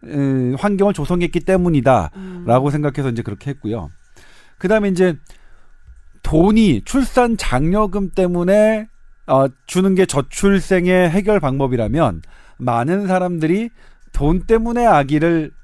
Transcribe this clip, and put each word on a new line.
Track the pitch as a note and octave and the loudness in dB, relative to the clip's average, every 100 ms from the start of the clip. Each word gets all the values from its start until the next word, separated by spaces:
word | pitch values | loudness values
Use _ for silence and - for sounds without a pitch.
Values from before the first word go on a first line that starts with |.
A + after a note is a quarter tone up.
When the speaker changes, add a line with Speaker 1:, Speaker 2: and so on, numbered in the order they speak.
Speaker 1:
음, | - D3+ C#3 C3 B2+ C3 | -8 -4 -2 0 -2 -2
환경을 | G#3 G3 G3 G3+ | -2 0 0 0
조성했기 | D3 F3 F3 F3 | -2 -2 0 -2
때문이다라고 | - F#3+ F3 D#3 B2 B2 D#2 - | 0 0 2 2 4 2 0 -8
Speaker 2:
음. | F#3+ F3+ F3 A#2+ C#3 | -16 -12 0 0 2
Speaker 1:
생각해서 | D3 D3 C#3 C3+ | -2 -4 -4 -4
이제 | A2+ | -4
그렇게 | A#2 G2+ - | -6 -8 -10
했고요. | C3+ A2 A2 D#2+ - _ - - - - _ | -10 -8 -8 -8 -16 _ -20 -20 -20 -20 _
그다음에 | F3+ A3 G3+ | 0 0 0
이제 | F3+ F#3 D#3 - - - - - - - - - - | 2 0 0 -10 -20 -20 -20 -20 -20 -20 -20 -20 -8
돈이 | - D#3 F3+ A3 G#3+ A#2 - | -2 2 4 4 4 2 0
출산 | C#4 C4 - A#3+ A3 | -2 0 2 0 0
장려금 | - B2+ D3+ G3 G#3+ G3+ G3 | -2 0 0 0 0 -2 -4
때문에, | - F#3 F3 F3 G3+ G#3+ A3 A3 - - - - | -2 -2 0 2 4 4 0 -6 -18 -20 -20 -2
어, | C3+ C3+ - - | 0 0 -4 -6
주는 | F3+ F#3+ | -2 0
게 | F#3 F3+ | 2 2
저출생의 | C#3+ - - G3 G3 - F#3 F3 F#3 F3+ | 0 -4 -2 2 2 2 0 2 2 2
해결 | F3 G3 G#3 | 0 0 0
방법이라면 | D3 C3+ C3+ B2 G#2+ C3+ D3 E2 - - - - | 0 -2 -2 -2 -2 0 0 -2 -12 -20 -20 -8
많은 | B2 A#2 A#2+ F#3 G3+ | -4 -2 -2 -2 0
사람들이 | F#3 F3+ F3 D#3 F#3 A#3 - - - - | -2 -2 -4 -2 -2 -2 -12 -20 -20 -10
돈 | - C#3+ F3+ - | -2 0 0 2
때문에 | A3+ A3+ A#3 A#3+ | 0 0 0 4
아기를 | E3 C#3 D3+ E3 E3+ D#3 - | 4 2 0 0 0 -4 -10